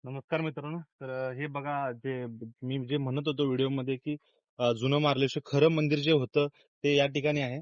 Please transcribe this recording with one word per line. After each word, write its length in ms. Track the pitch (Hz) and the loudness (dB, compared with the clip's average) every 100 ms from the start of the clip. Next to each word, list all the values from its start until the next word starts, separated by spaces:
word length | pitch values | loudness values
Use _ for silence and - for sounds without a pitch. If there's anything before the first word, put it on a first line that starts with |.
नमस्कार 360 | 127 135 - 160 | -10 -12 -4 -2
मित्रांनो. 380 | 160 147 147 165 156 | -2 -6 -8 -8 -10
तर, 140 | _ 135 | _ -8
अ, 220 | 131 131 | -6 -6
हे 140 | 127 147 | -6 -6
बघा, 260 | 139 143 143 139 | -6 -4 -4 -4
जे 300 | 120 135 131 123 113 113 - | -4 -6 -4 -6 -10 -14 -10
मी 160 | 127 135 123 | -6 -4 -2
जे 100 | 143 | -2
म्हणत 300 | 135 131 147 | 0 -2 -2
होतो 180 | 139 | 0
व्हिडिओमध्ये 520 | 143 127 135 135 127 131 | 0 2 0 0 -2 -4
की, 200 | - 147 _ _ _ - | -4 -8 _ _ _ -2
अ, 120 | 123 | 0
जुनं 260 | 113 127 143 | 2 2 4
मार्लेश्वर 420 | 151 135 135 - - | 4 4 2 0 0
खरं 200 | 143 156 | 4 4
मंदिर 280 | 160 151 147 | 4 2 2
जे 140 | 147 | 4
होतं 340 | 151 127 147 143 _ _ _ | 2 4 0 0 _ _ _
ते 100 | 143 143 | 2 4
या 100 | 139 | 4
ठिकाणी 320 | 139 143 147 | 2 0 0
आहे. 200 | 131 135 | -2 -4